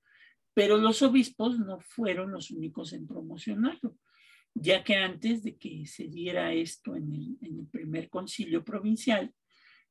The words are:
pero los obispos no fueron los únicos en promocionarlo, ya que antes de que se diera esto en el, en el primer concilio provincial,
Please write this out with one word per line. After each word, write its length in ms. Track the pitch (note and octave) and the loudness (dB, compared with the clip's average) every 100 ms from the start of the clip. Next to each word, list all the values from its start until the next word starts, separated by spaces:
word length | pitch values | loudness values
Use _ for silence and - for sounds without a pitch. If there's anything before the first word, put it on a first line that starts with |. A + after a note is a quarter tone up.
| _ _ - _ _ | _ _ -20 _ _
pero 240 | G#3+ G3+ G#3+ | 4 6 8
los 260 | A3 A3 | 6 6
obispos 560 | C4+ C4 A#3 - A#3 A#3+ | 6 6 4 2 0 0
no 220 | F#3+ F#3 | -2 -6
fueron 500 | - - G#3 F3+ G3 | -10 -4 -2 0 -4
los 220 | F3+ - | -8 -10
únicos 400 | D#3+ D#3+ E3 D#3+ | -8 -8 -8 -10
en 160 | E3+ D#3 | -10 -10
promocionarlo, 880 | D#3+ D#3+ E3+ G#3+ G#3 B3+ E4+ A#3+ - _ _ - - _ | -12 -12 -10 -4 0 0 0 -8 -10 _ _ -20 -20 _
ya 300 | - D#3+ F#3+ | -2 2 2
que 100 | - | 4
antes 480 | G3 F#3 E3 A3 A3+ | 2 2 -2 -2 0
de 140 | G#3 - | -4 -10
que 280 | - D#3 D3 | -12 -12 -12
se 200 | - D#3+ | -12 -10
diera 460 | E3+ F3+ F3 E3+ | -8 -4 -2 0
esto 420 | E3 E3 - - | 0 -2 -6 -8
en 180 | F3 D3+ | -6 -6
el, 260 | D3+ - - | -6 -8 -10
en 180 | F3+ D#3+ | -10 -10
el 80 | D#3 | -10
primer 420 | - D#3 D#3+ E3 | -10 -6 -6 -6
concilio 540 | F#3 F#3+ - F3 E3 | -8 -8 -8 -2 -2
provincial, 720 | E3 G#3 G#3+ A3+ B3+ G#3 B3 _ _ _ _ _ _ | -4 -4 0 0 2 2 0 _ _ _ _ _ _